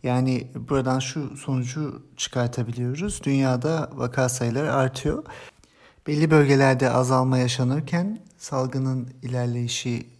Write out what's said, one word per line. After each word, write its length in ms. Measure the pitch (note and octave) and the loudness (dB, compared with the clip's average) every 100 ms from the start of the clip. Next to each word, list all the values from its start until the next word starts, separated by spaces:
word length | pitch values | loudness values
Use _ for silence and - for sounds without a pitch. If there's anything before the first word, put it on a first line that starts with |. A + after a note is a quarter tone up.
Yani 440 | B2+ B2 C3 B2+ - A#2 A#2 | 0 2 2 0 -4 -12 -2
buradan 300 | C#3 B2+ C3 | 0 2 0
şu 380 | C3 D#3+ C3+ - | -2 -6 -8 -10
sonucu 680 | - C3 B2 D#3 D3+ - - - | -4 -2 -2 -6 -8 -8 -18 -10
çıkartabiliyoruz. 1040 | - C3 A#2+ B2+ A2+ A#2 B2 C#3+ G3+ - | -6 -2 -2 -2 -6 -4 -4 -4 -6 -4
Dünyada 680 | - C#3 C3+ B2+ D3 D#3+ D3 | 0 2 2 2 0 -2 -4
vaka 360 | C3+ B2 C3 B2+ | -4 -4 0 0
sayıları 440 | - A#2+ A#2+ D3+ | 0 -2 -2 0
artıyor. 500 | C3+ C3 - - C4+ D4+ - - _ _ _ - _ - | 0 0 0 -4 -4 -8 -16 -20 _ _ _ -20 _ -4
Belli 240 | D3 D#3 | 0 6
bölgelerde 580 | D#3 C#3 C#3 C3+ B2+ C3 | 6 8 6 6 6 4
azalma 480 | B2 B2+ C3 C3 C3 | 4 4 4 4 2
yaşanırken 840 | B2 B2 B2 C#3+ D#3 E3+ F#3+ A3 - _ | 2 0 0 0 -2 -2 -2 -4 -12 _
salgının 720 | - C#3 C3 C3 C3 C3 B2 - | -6 -2 -2 -2 -2 -2 -6 -10
ilerleyişi 840 | A#2+ B2+ A#2+ A#2+ A#2+ - B2+ A#2+ - | -6 -2 -2 -2 -4 -4 -4 -6 -6